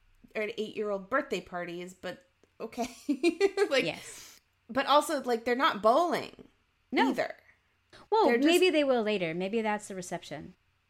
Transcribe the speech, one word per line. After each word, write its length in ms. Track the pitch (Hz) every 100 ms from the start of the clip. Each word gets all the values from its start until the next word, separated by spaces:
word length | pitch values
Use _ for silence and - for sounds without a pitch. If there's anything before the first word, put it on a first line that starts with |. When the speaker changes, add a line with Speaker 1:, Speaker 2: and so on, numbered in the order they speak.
| _ _ _ 220
Speaker 1:
or 60 | 214 -
eight-year-old 540 | 214 - 208 196 190
birthday 300 | 269 269 185
parties, 540 | 175 180 175 170 180
but 280 | 180 180 175 _ _ _ _
okay. 280 | 226 - 240 - -
<laughs> 600 | 269 339 330 392 392 392
Like, 140 | 269
Speaker 2:
Yes. 560 | 165 - - - - - _ _ -
Speaker 1:
but 180 | 240 269
also, 340 | 285 294 294
like, 220 | 247 233
they're 120 | 240 247
not 260 | 285 208
bowling 680 | 214 269 349 208 98 - - _ _ _ _
Speaker 2:
No. 160 | 285 453
Speaker 1:
either. 240 | - - - _ _ _ _ _ - -
Speaker 2:
Well, 160 | 440 339
Speaker 1:
They're 100 | 240
just 100 | 294
Speaker 2:
maybe 240 | 349 370
they 140 | 302
will 180 | 277 247
later. 320 | 214 208 170
Maybe 280 | 170 190 226
that's 260 | 214 208 -
the 60 |
reception. 600 | 190 180 170 - 147 170 - _ _ _